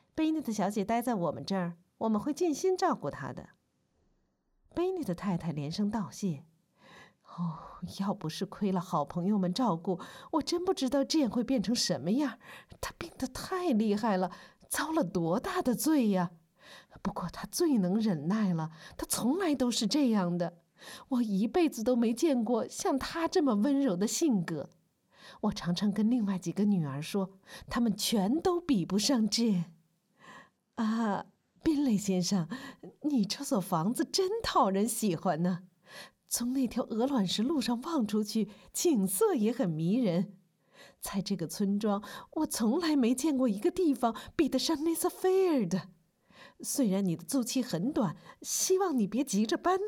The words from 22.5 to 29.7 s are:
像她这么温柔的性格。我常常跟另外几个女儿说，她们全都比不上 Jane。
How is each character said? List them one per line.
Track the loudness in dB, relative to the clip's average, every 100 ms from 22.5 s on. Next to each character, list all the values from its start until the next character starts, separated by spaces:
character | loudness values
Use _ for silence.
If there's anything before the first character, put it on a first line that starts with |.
| 0 -2
像 | -4 -2 -2
她 | -2 -4 0
这 | 2
么 | 4
温 | 4 2 2
柔 | 2 0
的 | 0
性 | 0 2 2
格。 | 0 -4 -8 _ _ _ _ _ -20 -6
我 | -4
常 | -2 -2
常 | 0 0
跟 | 2 2
另 | 2 0
外 | -2
几 | -4
个 | 0
女 | 2 2
儿 | 0 -4
说， | -4 -4 -4 -6 -20 -20 -8
她 | 0
们 | 0
全 | 0 0 2 2 2
都 | 2 0
比 | 2 0 2
不 | 0
上 | 2 2 2
Jane。 | 2 2 2 0